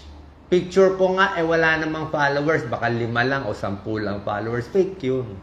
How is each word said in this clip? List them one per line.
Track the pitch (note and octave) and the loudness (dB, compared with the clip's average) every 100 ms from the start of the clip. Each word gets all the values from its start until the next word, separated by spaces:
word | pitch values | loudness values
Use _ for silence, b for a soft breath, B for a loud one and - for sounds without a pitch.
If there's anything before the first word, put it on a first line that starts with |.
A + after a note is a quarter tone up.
| - - - - - | -18 -20 -20 -14 0
picture | F3+ F3+ F#3+ F#3+ F#3+ | 0 2 4 4 4
ko | F#3 F#3 | 2 4
nga, | G3 E3+ | 2 2
eh | E3 | 2
wala | E3 D#3+ D#3+ | 4 4 2
namang | D#3 D#3 D3+ | 0 -4 -4
followers, | D3+ C#3+ C#3+ D3 D#3 B2 | 0 2 2 2 0 0
baka | A#2 A#2 | -2 -2
lima | A#2 A#2 A#2 B2 | 0 -2 0 0
lang | C#3 G#2+ | 0 -4
o | |
sampu | G#2 G2+ G2+ A2+ G#2+ | -4 -4 -6 -4 -4
lang | G2+ G2+ G#2 | -2 -4 -4
followers, | G#2 A2 A#2+ A#2 | -4 -4 -4 -2
fake | G3 F3+ - | 0 0 -2
yun. | C3 C3 A2+ G2 | -2 -2 -4 -10